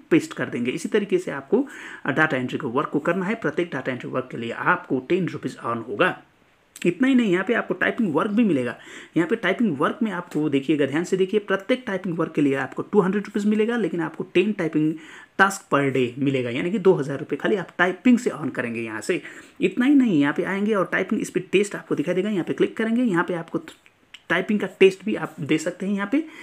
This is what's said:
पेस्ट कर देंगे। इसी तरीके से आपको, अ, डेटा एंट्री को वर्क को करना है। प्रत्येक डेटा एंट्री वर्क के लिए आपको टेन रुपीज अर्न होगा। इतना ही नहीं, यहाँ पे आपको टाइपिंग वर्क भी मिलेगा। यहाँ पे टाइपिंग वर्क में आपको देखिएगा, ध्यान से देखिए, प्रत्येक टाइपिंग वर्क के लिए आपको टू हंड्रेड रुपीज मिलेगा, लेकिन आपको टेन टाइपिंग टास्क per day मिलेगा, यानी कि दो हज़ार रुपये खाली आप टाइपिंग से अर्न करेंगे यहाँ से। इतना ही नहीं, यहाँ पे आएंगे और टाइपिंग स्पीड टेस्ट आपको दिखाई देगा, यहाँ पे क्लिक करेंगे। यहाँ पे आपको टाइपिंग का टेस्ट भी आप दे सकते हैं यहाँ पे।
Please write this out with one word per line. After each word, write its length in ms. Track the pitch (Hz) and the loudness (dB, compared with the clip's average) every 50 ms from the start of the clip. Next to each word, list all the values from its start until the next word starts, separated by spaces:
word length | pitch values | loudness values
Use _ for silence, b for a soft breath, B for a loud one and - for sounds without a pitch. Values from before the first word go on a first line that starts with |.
| - - | 0 2
पेस्ट 220 | 175 156 - - | 2 2 2 0
कर 140 | - - 131 | -6 -6 -6
देंगे। 240 | 120 123 120 120 127 | -4 -4 -4 -2 -2
इसी 180 | - 165 - 220 - | -2 -4 -4 -2 0
तरीके 240 | 214 202 - 196 175 | 0 0 0 -2 -2
से 120 | 185 - | -2 -4
आपको, 380 | 156 139 - - - 247 294 B B B B B B B B | -8 -8 -2 2 2 2 2 B B B B B B B B
अ, 40 | - | -2
डेटा 260 | 131 156 156 151 139 | 2 2 2 2 2
एंट्री 220 | 127 123 123 151 - | 0 -2 -2 -4 -6
को 100 | - 123 | -4 -2
वर्क 200 | 113 135 156 - | -2 -2 -2 0
को 100 | - 147 | -2 -2
करना 280 | - 175 170 190 180 | 0 0 0 0 -2
है। 80 | 185 226 | -2 -4
प्रत्येक 360 | 226 - 151 - - 175 175 | -4 -4 -4 -2 -2 -4 -4
डेटा 200 | - 135 127 139 | -4 -8 -6 -6
एंट्री 180 | 127 123 - 139 | -6 -8 -8 -6
वर्क 180 | 135 131 127 - | -6 -6 -6 -6
के 60 | - | -8
लिए 140 | 113 117 117 | -8 -8 -8
आपको 520 | 113 - 127 156 180 - - - - 127 127 - | -6 -2 0 0 0 0 0 -2 -4 -2 0 0
टेन 200 | 170 190 180 - | 0 0 0 -2
रुपीज 280 | - - - 135 - | -6 -6 -8 -8 -8
अर्न 220 | - - 120 120 117 | -6 -6 -4 -4 -4
होगा। 440 | 113 120 104 110 170 180 160 - - _ _ _ _ _ _ _ _ _ - - - | -4 -4 0 0 0 0 0 -4 -12 _ _ _ _ _ _ _ _ _ -8 -4 -2
इतना 220 | 175 175 - 254 262 | 0 0 2 4 4
ही 60 | 269 | 4
नहीं, 180 | 247 233 202 | 4 4 4
यहाँ 120 | 170 185 196 | 2 2 2
पे 100 | - 233 | 0 0
आपको 200 | 208 190 - 175 | 0 0 -2 -2
टाइपिंग 400 | - - 196 202 - 226 180 135 | 0 0 0 0 0 0 2 2
वर्क 160 | 156 190 214 | 0 0 2
भी 140 | 202 226 240 | 2 4 4
मिलेगा। 320 | 202 156 131 123 120 110 - B B B B B B B | 4 4 2 0 -2 -6 -10 B B B B B B B
यहाँ 120 | 151 175 165 | 0 0 2
पे 80 | 240 | 0
टाइपिंग 420 | - - 175 190 - 240 208 147 127 | 0 0 0 0 2 2 0 2 2
वर्क 200 | 160 208 214 - | 0 0 0 0
में 100 | 226 220 | -2 -2
आपको 360 | 185 175 175 - - 151 151 151 | -4 -6 -8 -4 -2 -2 0 2
देखिएगा, 380 | 135 139 135 - 156 143 147 | 2 2 2 2 2 2 2
ध्यान 180 | 127 139 160 180 | 0 0 -2 -2
से 120 | - 202 | 0 0
देखिए, 240 | 185 190 185 202 208 | 0 2 2 0 -2
प्रत्येक 440 | 208 - 190 190 - - 254 254 - | 0 0 -2 -2 0 0 -2 -2 -2
टाइपिंग 320 | 214 196 185 - 190 165 170 | -4 -6 -4 -4 -4 -2 -2
वर्क 140 | 160 160 | -2 -2
के 80 | - 165 | 0 2
लिए 140 | 147 139 135 | 2 2 2
आपको 280 | 135 135 127 - - | 0 -2 -6 -6 -8
टू 180 | 135 - - 208 | -6 0 4 4
हंड्रेड 220 | 175 185 190 208 | 4 4 2 -2
रुपीज 240 | 202 - - 214 202 | -2 -4 -4 -2 0
मिलेगा, 300 | 208 214 214 214 226 240 | 0 2 2 2 0 0
लेकिन 240 | 240 196 165 170 170 | 0 -2 -2 -2 -2
आपको 260 | 160 151 - - 185 - - | -4 -4 -6 -8 -6 0 2
टेन 180 | 175 185 214 | 2 2 2
टाइपिंग 420 | 202 - 170 156 - 151 156 156 160 B B B B B B B B - | 0 -2 -2 0 0 2 0 0 0 B B B B B B B B 2
टास्क 360 | 196 196 196 - - - 151 | 2 2 2 -4 -4 0 2
per 200 | 139 143 135 127 | 2 2 2 2
day 140 | 135 123 117 117 139 | 0 0 0 -2 -2
मिलेगा, 320 | 135 139 135 127 123 123 | -2 0 0 0 -2 -2
यानी 200 | 117 139 170 175 | -2 -4 -2 -2
कि 80 | 196 220 | -2 2
दो 140 | 180 190 | 4 4
हज़ार 260 | 175 156 139 147 139 131 | 4 4 2 -4 -4 -6
रुपये 180 | 147 - 147 | -6 -6 -6
खाली 200 | 139 - 180 220 | -2 0 0 0
आप 120 | 190 170 - - - | 0 -2 -4 -2 0
टाइपिंग 400 | 175 185 185 - - 254 240 214 | 0 0 0 2 4 6 6 6
से 120 | - 196 | 4 0
अर्न 180 | - 143 151 131 | -4 -4 -6 -6
करेंगे 320 | - - 120 120 117 117 | -4 -4 -4 -4 -4 -6
यहाँ 200 | 117 113 110 107 | -6 -6 -8 -6
से। 220 | - - 117 113 B B B B B B B B | -4 -4 -4 -4 B B B B B B B B
इतना 260 | - 190 - - 247 | -2 0 0 2 4
ही 80 | 269 302 | 6 6
नहीं, 260 | 277 254 226 180 147 | 6 6 6 4 4
यहाँ 140 | 143 143 151 | 4 4 2
पे 80 | - 170 | 0 -2
आएंगे 300 | 175 190 196 208 214 220 | -2 -2 -2 0 0 0
और 140 | 196 170 - | 0 0 0
टाइपिंग 300 | - - 190 - 226 - | 0 -2 0 0 -2 -2
स्पीड 280 | 185 - - 185 175 - | -2 -2 -4 -6 -2 2
टेस्ट 220 | - 190 208 202 - | 2 2 2 2 -4
आपको 200 | - - - 151 | -8 -6 -4 -4
दिखाई 200 | - 143 170 180 | -4 -2 -2 -2
देगा, 140 | 185 185 214 | -2 -2 -2
यहाँ 160 | 214 175 151 | -2 -2 -2
पे 80 | - | -2
क्लिक 240 | 135 - 175 - - | 0 0 0 -2 -2
करेंगे। 260 | - 220 226 226 233 | -2 -2 0 0 0
यहाँ 220 | 254 233 175 170 170 | 0 2 2 0 0
पे 100 | - 180 | 0 -4
आपको 260 | 165 165 - - 160 - - - _ _ _ _ _ _ _ - - _ - | -6 -6 -6 -8 -8 -8 -10 -20 _ _ _ _ _ _ _ -20 -12 _ -2
टाइपिंग 320 | 165 180 185 - 208 202 | -2 0 0 0 0 0
का 80 | 202 185 - - | -2 -2 4 6
टेस्ट 240 | 190 190 185 - - | 6 6 6 4 -4
भी 100 | 220 208 | -4 -4
आप 200 | 165 160 151 - - | -4 -4 -8 -8 -6
दे 180 | 151 135 156 156 | -2 0 0 0
सकते 280 | - 180 175 - 185 | 0 -2 -6 -4 -4
हैं 80 | 190 208 | -2 -2
यहाँ 140 | 196 202 202 | -2 -2 0
पे। 120 | - 302 320 B B B | 0 0 -2 B B B